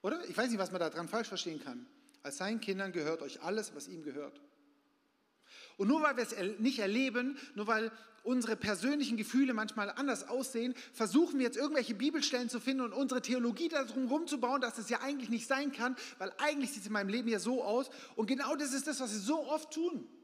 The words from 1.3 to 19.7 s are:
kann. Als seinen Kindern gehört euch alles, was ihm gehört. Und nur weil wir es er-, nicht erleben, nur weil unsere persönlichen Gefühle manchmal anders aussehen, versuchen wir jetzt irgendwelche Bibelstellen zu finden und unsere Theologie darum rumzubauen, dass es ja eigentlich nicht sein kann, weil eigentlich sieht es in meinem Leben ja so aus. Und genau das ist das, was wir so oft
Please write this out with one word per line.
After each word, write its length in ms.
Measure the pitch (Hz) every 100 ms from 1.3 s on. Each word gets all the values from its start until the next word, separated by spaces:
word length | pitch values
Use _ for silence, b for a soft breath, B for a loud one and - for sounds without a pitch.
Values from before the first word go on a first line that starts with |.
| 185 175 156
kann. 280 | 139 123 123 B B B
Als 160 | 143 -
seinen 240 | 190 226
Kindern 300 | 214 190 196
gehört 320 | 175 151 160
euch 180 | 143 -
alles, 320 | 160 214 208
was 140 | 147 139
ihm 160 | 175
gehört. 360 | 151 135 143 - - _ _ _ _ _ _ _ _ _ B B B B
Und 100 | 202
nur 160 | 311
weil 120 | 302 254
wir 60 |
es 80 | 233
er-, 280 | 220 185 214
nicht 180 | 226 247
erleben, 640 | 196 220 269 233 247 285 B 202
nur 100 | 208
weil 260 | 220 226 220 B B
unsere 340 | - 254 220 220
persönlichen 640 | 196 196 226 294 262 220
Gefühle 380 | 214 254 269 220
manchmal 340 | 214 226 202
anders 400 | 220 277 226 -
aussehen, 460 | 240 262 233 247 247 B
versuchen 460 | - 220 220 339 277
wir 80 | 247
jetzt 100 | 214
irgendwelche 380 | 285 294 240 208
Bibelstellen 540 | 269 320 - 247 240
zu 100 | 240
finden 240 | 254 269
und 100 | 247
unsere 300 | 247 277 254
Theologie 440 | - 254 240 214 330
darum 400 | 320 247 220 254
rumzubauen, 540 | 294 339 285 240 277
dass 160 | 247 226
es 120 | 214
ja 120 | 233
eigentlich 280 | 262 285 240
nicht 180 | 226 -
sein 240 | 269 285
kann, 240 | 269 247 254 B B
weil 120 | 190 -
eigentlich 320 | 294 294 254
sieht 120 | -
es 60 | 196
in 60 |
meinem 160 | 208 196
Leben 180 | 220 233
ja 120 | 220
so 240 | 175 254
aus. 260 | 202 233 269 B B B
Und 120 | 214
genau 280 | 262 269 294
das 180 | 285
ist 120 | 262 311
das, 140 | 277
was 120 | 254
wir 100 | 214
so 220 | 196 311 247
oft 260 | 302 311